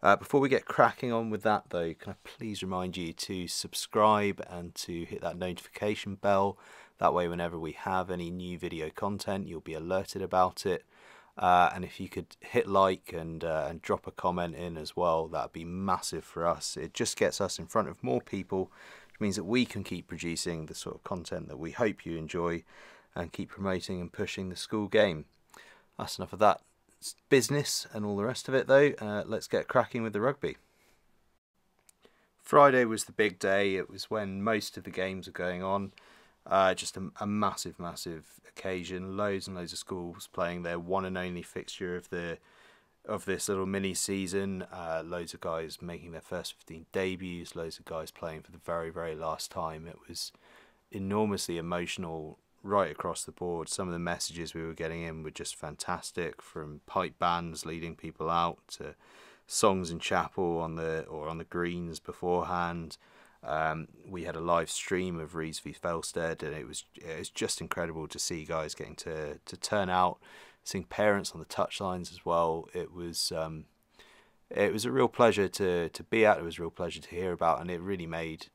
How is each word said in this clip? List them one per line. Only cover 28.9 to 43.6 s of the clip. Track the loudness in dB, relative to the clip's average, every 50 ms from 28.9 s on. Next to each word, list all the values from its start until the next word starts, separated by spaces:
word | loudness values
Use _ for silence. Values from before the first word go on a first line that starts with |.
| 6 0
Uh, | -4 -4 -2 -4 -2
let's | -2 -4 -6 -4 0
get | 0 0 0 4
cracking | 4 2 2 4 0 -4
with | -4 -2
the | 0 0
rugby. | 0 0 0 0 -4 -4 -4 -6 _ _ _ _ _ _ _ _ _ _ _ _ _ _ _ _ _ _ _ _ _ _ _ _ _ -20 _ _ _ -20 _ _ _ _ _ _
Friday | _ 6 10 12 12 12 10 8 6
was | 6 2 -2 -4
the | -6
big | 2 4 4 4 4 2
day. | 4 4 6 6 6 4 2
It | 0 -2 -4
was | -8 -12 -8 -4
when | -2 -2 -2 -2 -4 -2
most | 0 0 0 0 0 -4 -10
of | -10 -12
the | -8
games | -4 -4 -2 -2 -4 -6 -10
were | -10
going | -6 -4 -2 -2 -2 -2
on. | 0 0 0 0 0 -4 -10 -16 -20 -20 -20 -20 -20 _ _ _ _
Uh, | 2 6 6 6 6 4
just | 2 -2 -8 -6
a, | -6 -8 -8 -8 -6
a | -4
massive, | -2 0 2 2 0 0 -2 -8 -10 -8 -8
massive | -10 -10 -8 -8 -8 -8 -8 -10 -12 -18 -20 -20 _ -20
occasion. | _ -8 -6 -4 -4 -4 -4 -4 -6 -6 -6 -6 -2
Loads | 0 0 0 0 -2 -4
and | -6 -8
loads | -8 -8 -8
of | -10 -12
schools | -8 -8 -6 -6 -6 -8 -8 -12 -16 -10
playing | -2 0 0 0 0 -2 -4
their | -4 -4 -4
one | -2 0 0 0 0
and | -2 -2
only | -2 -4 -4 -4 -6
fixture | -8 -8 -10 -10 -10 -10 -8 -6 -6 -4 -4
of | -6 -6 -6
the, | -6 -4 -4 -4 -6 -8 _ _ _ -20 -20 -20 -20 _ _ _ _ _ _
of | -6 -6 -4 -2
this | -2 -2 -2 0 -2
little | 0 0